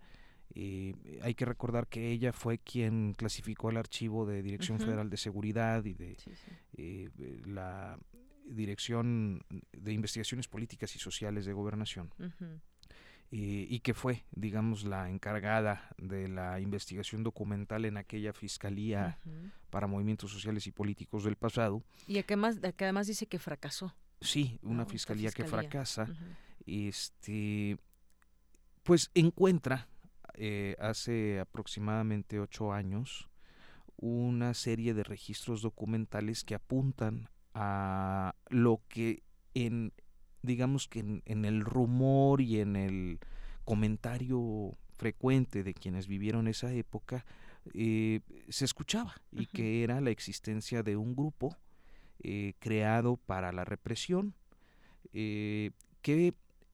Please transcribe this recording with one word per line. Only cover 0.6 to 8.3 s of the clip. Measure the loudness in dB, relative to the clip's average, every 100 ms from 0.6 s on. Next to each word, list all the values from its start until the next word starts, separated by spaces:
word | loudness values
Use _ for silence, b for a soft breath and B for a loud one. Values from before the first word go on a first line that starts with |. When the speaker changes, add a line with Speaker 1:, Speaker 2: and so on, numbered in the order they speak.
| -6 -4 -6 -8 -12 -6
Speaker 1:
hay | -4
que | -2
recordar | -2 -2 -2 -2 -2
que | -4 -2
ella | 0 0
fue | 0 -2 -2
quien | -2 0 2 4 2 0
clasificó | -2 -2 -6 -2 0
el | 0
archivo | -2 -4 -2 0 0
de | 0
Dirección | -2 -2 -2 0
Speaker 2:
Ujú. | 0
Speaker 1:
Federal | 0 0
de | -2
Seguridad | -2 -2 0 2 2 2
y | 0
de, | -6 -10 -12
Speaker 2:
Sí, | -16
sí. | B B -20 B -12
Speaker 1:
eh, | -10 -8 -10 -12 -12 -10 -8
la | -8 -6 -8 -10 -12 -16 -20 -20